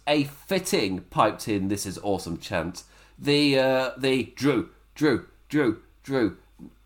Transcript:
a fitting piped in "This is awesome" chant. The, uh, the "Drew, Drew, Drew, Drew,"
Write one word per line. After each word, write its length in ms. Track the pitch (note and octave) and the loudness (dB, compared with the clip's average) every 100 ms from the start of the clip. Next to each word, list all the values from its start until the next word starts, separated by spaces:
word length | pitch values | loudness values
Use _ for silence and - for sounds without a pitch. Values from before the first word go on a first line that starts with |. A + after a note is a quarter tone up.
| - | -2
a 180 | D3+ | 0
fitting 760 | C#3 - - F#3+ F#3 F#3 G2+ F2+ | -2 -6 -4 -4 0 0 0 -4
piped 440 | - D#3 A2+ - - | -4 0 2 0 -2
in 220 | G2+ F#2+ | -2 0
"This 160 | G2+ | -4
is 140 | G2 F2 | -6 -6
awesome" 360 | G2+ F#2 - E2 | -4 -4 -4 -10
chant. 460 | - F#2 D#2+ - - - - - | -4 -4 -4 -8 -18 -20 -20 -6
The, 400 | C#3 D3 D3 C3+ | 0 2 4 4
uh, 320 | C3 C3 B2+ B2+ | 4 2 0 -2
the 360 | C3 C3 A2 - | 0 0 -2 -2
"Drew, 340 | C3+ B2 - - _ | 0 2 -2 -10 _
Drew, 320 | - D3+ G#2+ - - - | -2 0 0 -4 -20 -4
Drew, 340 | D3+ B2+ G#2 - _ | 0 2 0 -8 _
Drew," 360 | - C3+ G#2 - _ - - - | -4 0 0 -2 _ -20 -20 -20